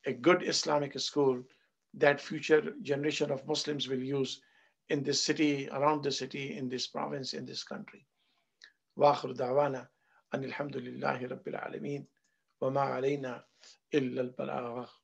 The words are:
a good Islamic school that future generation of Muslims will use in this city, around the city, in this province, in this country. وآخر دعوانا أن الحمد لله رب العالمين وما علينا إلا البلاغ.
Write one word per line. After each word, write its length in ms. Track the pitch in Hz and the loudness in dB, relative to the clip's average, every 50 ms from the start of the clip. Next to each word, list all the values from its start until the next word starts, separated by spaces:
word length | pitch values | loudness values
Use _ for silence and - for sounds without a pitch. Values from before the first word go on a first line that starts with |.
| - | -4
a 80 | 143 123 | -4 -4
good 300 | 120 120 165 180 170 170 | 2 4 4 4 6 4
Islamic 560 | 156 160 - - 160 151 147 143 139 - 131 | 0 0 0 0 2 2 2 0 0 -4 -6
school 440 | - - - 147 143 135 127 123 127 - - _ _ _ _ _ _ _ - | -6 -2 2 4 4 4 4 2 -4 -12 -20 _ _ _ _ _ _ _ 0
that 260 | - 151 143 143 143 | 4 6 6 6 4
future 520 | - - 160 151 147 - 156 151 - - - - - | 0 -6 -6 -6 4 6 6 6 6 2 -8 -8 -2
generation 480 | 139 143 135 147 156 147 - 151 143 | -2 -2 0 0 0 0 0 0 0
of 160 | 143 131 - | 0 -4 -2
Muslims 400 | 147 151 147 - 147 147 139 120 | -2 -2 -2 0 -2 -2 -4 -2
will 140 | 127 135 127 | -2 -2 -2
use 400 | 127 131 139 139 135 123 - - _ _ _ _ _ _ _ _ _ _ | -2 -2 0 0 0 -2 -4 -12 _ _ _ _ _ _ _ _ _ _
in 140 | 160 143 143 | -2 0 2
this 180 | 147 139 - | 0 0 0
city, 460 | - - 147 151 156 147 143 139 135 - | 2 0 2 4 4 4 4 0 -2 -4
around 320 | - 135 143 151 156 147 143 | -2 2 4 4 4 4 0
the 80 | 143 | -2
city, 440 | 131 - 131 127 - 143 139 143 151 | -2 -2 -6 -6 -6 -8 -6 -6 -6
in 140 | 143 131 127 | -6 -4 -4
this 160 | 127 123 - | -4 -4 -6
province, 460 | - - - 147 147 147 143 131 - - | -4 -4 -4 -4 -4 -4 -6 -6 -6 -8
in 120 | 151 - | -8 -8
this 180 | - - - - | -8 -8 -10 -8
country. 420 | - - - - - - - _ _ _ _ _ _ _ _ _ _ _ _ - - _ _ _ _ _ | -8 -10 -10 -10 -14 -18 -20 _ _ _ _ _ _ _ _ _ _ _ _ -20 -20 _ _ _ _ _
وآخر 340 | - 139 147 143 139 - 131 127 | 6 6 6 6 6 -2 -6 -4
دعوانا 520 | - 131 123 127 143 147 139 131 127 123 - _ _ _ _ _ _ _ _ - | -4 -2 2 2 2 2 2 0 -4 -8 -14 _ _ _ _ _ _ _ _ -6
أن 100 | 135 135 | -6 -4
الحمد 340 | 127 - - 147 143 131 | -6 -4 -4 -6 -4 -6
لله 500 | 131 120 123 123 131 139 139 135 123 127 | -8 -8 -8 -8 -4 -2 -2 -2 -2 -4
رب 200 | 123 131 131 - | -8 -8 -8 -8
العالمين 600 | - - - - - - - - 143 143 143 143 _ _ _ _ _ _ _ _ _ _ _ | -8 -8 -6 -8 -8 -8 -8 -6 -6 -6 -6 -8 _ _ _ _ _ _ _ _ _ _ _
وما 200 | 143 131 135 139 | -2 0 2 2
علينا 600 | 139 131 127 127 131 139 147 143 135 127 120 120 - _ _ _ - - - _ _ _ - | 0 0 0 0 0 0 0 0 -4 -6 -8 -10 -12 _ _ _ -20 -20 -20 _ _ _ 0
إلا 280 | 147 131 123 123 131 | 0 0 0 -2 -2
البلاغ. 680 | 123 123 127 - 139 135 139 131 123 120 117 127 120 - - _ | -4 -4 -4 -6 -6 -4 -4 -4 -4 -4 -6 -8 -10 -10 -16 _